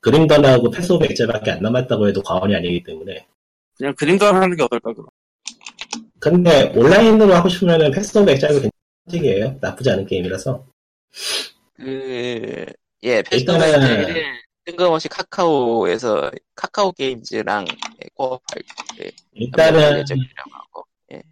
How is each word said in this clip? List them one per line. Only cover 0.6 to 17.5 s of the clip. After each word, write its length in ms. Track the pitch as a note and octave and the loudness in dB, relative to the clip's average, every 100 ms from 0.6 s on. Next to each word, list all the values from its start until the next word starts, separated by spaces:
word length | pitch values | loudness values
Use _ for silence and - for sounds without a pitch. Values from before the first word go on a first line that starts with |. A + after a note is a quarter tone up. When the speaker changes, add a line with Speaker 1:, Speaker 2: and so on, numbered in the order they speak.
| A#2 | 2
Speaker 1:
패스 220 | - - | -2 -2
오브 120 | F3 D3+ | 0 0
엑자밖에 440 | - A2+ A2+ - | -2 -4 -2 -4
안 100 | D#2 | -4
남았다고 480 | G2+ B2 B2+ A2 G#2 | -2 -2 -2 0 0
해도 140 | F#2+ | -2
과언이 320 | - F2+ F#2+ | -4 -4 -2
아니기 300 | F#2+ E2+ F2 | -2 -2 -6
때문에. 420 | - D#2+ D#2+ - _ _ _ _ _ _ | -6 -16 -14 -16 _ _ _ _ _ _
Speaker 2:
그냥 180 | C3+ C3+ | -10 -6
그림던 380 | D3 F#3+ G#3 F#3 | 0 2 4 2
하는 200 | F#3 F3 | 0 0
게 60 | |
어떨까, 300 | C3 A#2+ A2+ | -2 -4 -8
그럼? 140 | A2+ - _ _ _ - - - _ - - - _ | -14 -16 _ _ _ -20 -20 -20 _ -16 -16 -16 _
Speaker 1:
근데 520 | D#3 F3 F3 D3 - F#2 | 0 2 4 4 4 4
온라인으로 580 | B2 F#3+ A3+ A3 G#3+ | 4 6 6 6 6
하고 140 | F3 F3+ | 6 4
싶으면은 420 | - F#3 E3 D3+ | 0 0 2 2
패스 260 | C3+ G#3 G#3+ | 0 -2 2
오브 140 | G3+ | 4
엑자도 240 | C3+ D3 | 4 2
괜찮은 160 | D3 C3 - _ _ _ | 0 0 -8 _ _ _
선택이에요. 480 | F3 D3 G2 A2+ C#3 | -4 -2 0 -2 -6
나쁘지 300 | A2 - B2+ | -10 -4 -2
않은 160 | G#2 F#2+ | -2 -4
게임이라서. 580 | F#2+ F2+ F#2 - F#2 - _ _ _ _ - - - - _ _ _ | -6 -6 -8 -8 -8 -12 _ _ _ _ -16 -10 -8 -10 _ _ _
Speaker 3:
그, 920 | C3 C3+ C3 B2+ B2 A#2+ A2 - - - _ _ | -12 -10 -8 -8 -6 -8 -10 -12 -14 -18 _ _
예, 200 | - A2 | -2 -2
패스 280 | F#2+ - C3+ | 0 -2 0
오브 60 | E3+ | 2
Speaker 1:
일단은 180 | D#3+ D3 | 2 4
Speaker 3:
엑자일을 420 | C3+ A2+ G2 E3 D3+ B2 _ _ | 2 0 -2 -4 -8 -12 _ _
뜬금없이 440 | - E3+ F3+ D#3+ D3+ | -18 -2 0 0 -4
카카오에서, 1200 | - F#3 - F3 D3 B2 A#2 F2+ F2+ B2 G2+ C#2+ - _ | -10 -12 -2 0 2 0 0 0 -2 -2 -2 -4 -10 _
카카오 380 | - - - G3+ | -14 -10 -2 -4
게임즈랑, 760 | F3+ C3+ B2 A2+ G#2+ G#2+ | -2 -8 -8 -10 -8 -4